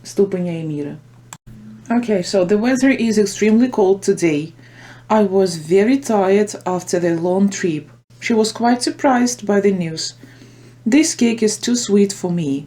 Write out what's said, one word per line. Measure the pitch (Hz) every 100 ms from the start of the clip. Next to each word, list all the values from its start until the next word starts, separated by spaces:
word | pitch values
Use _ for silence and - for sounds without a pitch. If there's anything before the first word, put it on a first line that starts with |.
ступеня | - - 196 185 175
і | 165
міри. | 160 147 143 151 - - - - - - - - -
Okay, | 240 240 202
so | 180 196 175
the | 208
weather | 233 262 269
is | 262 226 208
extremely | 202 - 208 220 254
cold | 240 190 196 -
today. | 185 165 147 160 - - - - - -
I | 214 202
was | 190 190 165
very | 156 190 214 269
tired | 269 208 190 196 208 - -
after | 180 180 180
the | 170 165
long | 175 185 202
trip. | - 180 151 - - _ -
She | -
was | 233 214
quite | - 233 247
surprised | 320 311 294 247 240 - 208
by | 202
the | 196 190
news. | 165 160 - - - - - - - - - 269
This | 311
cake | - 233 226
is | 214 - -
too | 240
sweet | - 202 202 -
for | 180
me. | 175 151 139